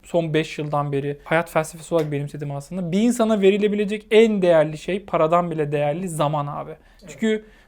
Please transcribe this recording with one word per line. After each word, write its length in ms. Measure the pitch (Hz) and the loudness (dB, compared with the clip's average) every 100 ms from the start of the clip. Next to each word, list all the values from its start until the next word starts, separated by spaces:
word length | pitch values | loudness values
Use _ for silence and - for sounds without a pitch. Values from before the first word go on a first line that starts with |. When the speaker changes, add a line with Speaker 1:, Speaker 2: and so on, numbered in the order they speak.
Speaker 1:
son 300 | - 170 165 | -4 -2 0
beş 260 | 156 156 - | -2 -2 -6
yıldan 320 | 151 147 143 | -4 -4 -2
beri 260 | 139 143 143 | -4 -4 -8
hayat 260 | - 165 170 | -2 -2 0
felsefesi 440 | 160 156 165 - 165 | -2 -4 -10 -4 -2
olarak 160 | 151 | 0
benimsedim 400 | 143 143 147 143 | -4 -6 -10 -10
aslında. 400 | 139 - 185 170 | -10 -10 -8 -2
Bir 100 | 190 | 2
insana 400 | 240 240 220 214 | 2 2 2 4
verilebilecek 680 | 190 202 208 208 202 214 - | 4 4 0 0 -2 -4 4
en 300 | 220 226 202 | 6 6 4
değerli 360 | 180 160 151 156 | 4 4 4 -2
şey, 260 | - 196 202 | -6 -6 -2
paradan 460 | 165 160 175 175 | 0 4 2 0
bile 200 | 156 147 | -4 -2
değerli 380 | 147 147 165 190 | 0 -2 -2 -6
zaman 380 | 156 147 151 143 | -2 -2 -2 -4
abi. 240 | 147 147 | -8 -12
Speaker 2:
Evet. 380 | 156 _ _ 190 | -16 _ _ -20
Speaker 1:
Çünkü 300 | - 220 214 - - | -4 -2 -2 -4 -20